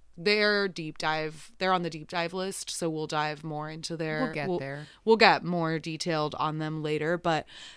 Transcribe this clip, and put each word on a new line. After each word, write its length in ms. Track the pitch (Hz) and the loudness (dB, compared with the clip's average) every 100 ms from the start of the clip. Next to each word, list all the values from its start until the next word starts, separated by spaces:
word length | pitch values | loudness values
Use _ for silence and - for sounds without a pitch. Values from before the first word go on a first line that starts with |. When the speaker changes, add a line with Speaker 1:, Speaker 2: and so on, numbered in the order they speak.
| - - | -20 -2
Speaker 1:
their 500 | 208 214 208 202 196 | 2 4 6 4 0
deep 300 | 170 156 - | -4 -8 -4
dive, 520 | 160 156 156 156 - - | -2 0 -2 -8 -14 -2
they're 140 | 185 | 2
on 100 | 180 | 2
the 60 | 170 | 0
deep 200 | 156 151 | -6 -6
dive 260 | 180 170 | -4 -2
list, 360 | 185 190 - - | -2 -4 -6 -6
so 200 | - 165 | -2 -2
we'll 160 | 156 156 | -2 -2
dive 360 | 156 151 151 | -2 -2 -4
more 280 | 160 151 156 | -6 -6 -8
into 260 | 160 156 160 | -8 -8 -6
their 280 | 160 156 | -4 -2
Speaker 2:
We'll 100 | - | -2
get 140 | 160 147 | -2 -4
Speaker 1:
we'll, 100 | 175 | -4
Speaker 2:
there. 280 | 135 143 151 - 220 | -4 -10 -14 -2 4
Speaker 1:
we'll 100 | 220 | 8
get 280 | 208 147 | 10 8
more 340 | 165 175 160 160 | 2 0 0 -2
detailed 560 | 165 156 180 156 151 - | -4 -6 -2 0 -2 -2
on 200 | 151 156 | -2 -2
them 240 | 156 156 | -4 -4
later, 340 | 151 151 151 170 | -4 -2 0 0
but 300 | 170 156 - - - | 0 -2 -4 -14 -18